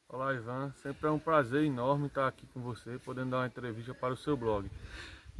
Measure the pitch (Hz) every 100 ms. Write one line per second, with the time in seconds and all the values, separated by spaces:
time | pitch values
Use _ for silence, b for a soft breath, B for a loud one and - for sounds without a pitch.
0 | - 127 135 131 113 127 139 131 139 135
1 | 156 151 160 156 117 139 156 123 127 143
2 | 143 139 131 - - 131 123 113 117 127
3 | - 127 127 127 127 127 123 110 120 127
4 | 127 127 151 143 113 104 98 B B B
5 | B B B